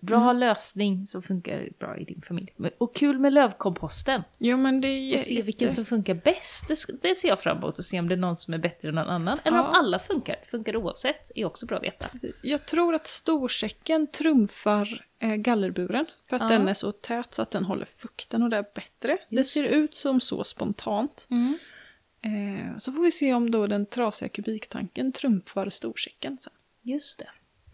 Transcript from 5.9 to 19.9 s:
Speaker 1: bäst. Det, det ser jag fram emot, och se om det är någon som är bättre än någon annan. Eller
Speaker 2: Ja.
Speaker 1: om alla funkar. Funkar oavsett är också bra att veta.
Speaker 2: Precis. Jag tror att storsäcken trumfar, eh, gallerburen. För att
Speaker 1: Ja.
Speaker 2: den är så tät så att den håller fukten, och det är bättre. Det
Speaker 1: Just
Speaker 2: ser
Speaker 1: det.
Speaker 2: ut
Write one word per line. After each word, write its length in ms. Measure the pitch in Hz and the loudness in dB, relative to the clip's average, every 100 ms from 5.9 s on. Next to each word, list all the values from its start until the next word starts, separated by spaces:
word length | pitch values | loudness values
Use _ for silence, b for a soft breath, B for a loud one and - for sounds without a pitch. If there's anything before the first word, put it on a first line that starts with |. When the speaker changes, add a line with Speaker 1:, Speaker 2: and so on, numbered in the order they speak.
| 233 196 | 0 0
Speaker 1:
bäst. 540 | 175 302 370 - - - | 2 2 2 -2 -6 -4
Det, 80 | 311 - - 349 | -4 -4 -4 -2
det 60 | |
ser 140 | 370 339 | 0 2
jag 120 | 190 | 2
fram 160 | - 165 | 2 0
emot, 200 | - - | -2 -6
och 60 | |
se 160 | 180 180 | -4 -2
om 80 | 170 | 0
det 60 | |
är 20 | 185 | 0
någon 200 | 180 170 | 0 -2
som 180 | - | -4
är 40 | 160 | -2
bättre 300 | 165 - 156 | -4 -4 -4
än 60 | |
någon 140 | 156 - | -4 -2
annan. 300 | 180 170 277 | -2 -2 0
Eller 120 | 320 339 | 2 2
Speaker 2:
Ja. 120 | 294 | 4
Speaker 1:
om 60 | |
alla 240 | 339 254 180 | 4 4 0
funkar. 380 | - 330 - - | 0 -4 -2 -8
Funkar 320 | - 233 220 220 | -6 -6 -4 -2
oavsett 540 | 196 - 262 302 - | -4 -4 -4 -4 -8
är 100 | - | -6
också 220 | 185 - 233 | -6 -6 -6
bra 100 | - | -6
att 80 | |
veta. 240 | - - - | -6 -8 -12
Speaker 2:
Precis. 320 | 143 - - | -10 -12 -8
Jag 220 | - 285 - | -4 -4 0
tror 280 | 320 349 | 2 2
att 120 | 320 - | 2 -2
storsäcken 1000 | - - 311 254 - 214 - - 320 302 | -4 0 0 0 -2 -4 -6 0 0 0
trumfar, 1000 | - 320 277 208 - 208 208 208 233 - - | 0 4 4 4 0 0 2 0 -6 -14 -6
eh, 160 | 226 | -2
gallerburen. 720 | 214 214 226 185 180 180 240 330 - - | 0 2 2 2 -2 -2 -2 -2 -8 -6
För 80 | 254 | -2
att 60 | |
Speaker 1:
Ja. 60 | 226 | 4
Speaker 2:
den 200 | 226 190 | 4 4
är 60 | |
så 180 | 202 202 | 0 -4
tät 420 | - - 240 240 | -6 -6 -6 -6
så 80 | - | -6
att 80 | 220 | -4
den 140 | 202 | -2
håller 200 | 185 196 - | -2 -2 -6
fukten, 560 | - - - - 226 | -14 -18 -16 -4 0
och 80 | 240 | 2
det 60 | 220 | 0
är 100 | 202 | -4
bättre. 440 | - - - 240 349 - | -10 -16 -6 -2 -2 0
Det 60 | 233 | 0
Speaker 1:
Just 140 | 277 | 2
Speaker 2:
ser 120 | 302 | 2
Speaker 1:
det. 60 | 277 | 4
Speaker 2:
ut 260 | 302 302 | 4 2